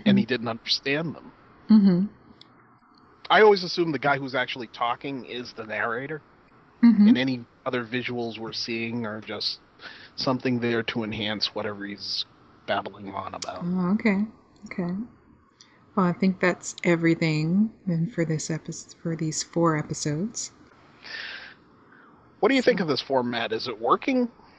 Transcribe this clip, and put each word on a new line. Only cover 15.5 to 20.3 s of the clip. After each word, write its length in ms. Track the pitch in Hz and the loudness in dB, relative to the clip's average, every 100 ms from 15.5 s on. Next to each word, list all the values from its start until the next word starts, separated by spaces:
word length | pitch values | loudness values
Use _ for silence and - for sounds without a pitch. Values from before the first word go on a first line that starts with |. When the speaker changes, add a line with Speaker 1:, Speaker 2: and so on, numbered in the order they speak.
| _ - _ _ - | _ -20 _ _ 0
Speaker 2:
Well, 100 | 180 | 0
I 80 | |
think 260 | 170 190 185 | 2 0 2
that's 360 | 185 175 - - | 0 0 -6 -4
everything 880 | 180 165 165 160 165 151 156 185 220 - - | 0 2 2 2 2 0 2 2 2 -2 -4
then 240 | 165 170 | -2 -2
for 160 | - 165 | -2 -2
this 240 | 156 - | -2 -4
epi-, 460 | 160 - 160 - - | -6 -8 -14 -16 -12
for 120 | 170 165 | -8 -4
these 280 | 160 151 | -4 -4
four 340 | - 170 170 156 | -4 2 2 2
episodes. 720 | 151 160 156 151 214 | -2 -6 -4 -2 -4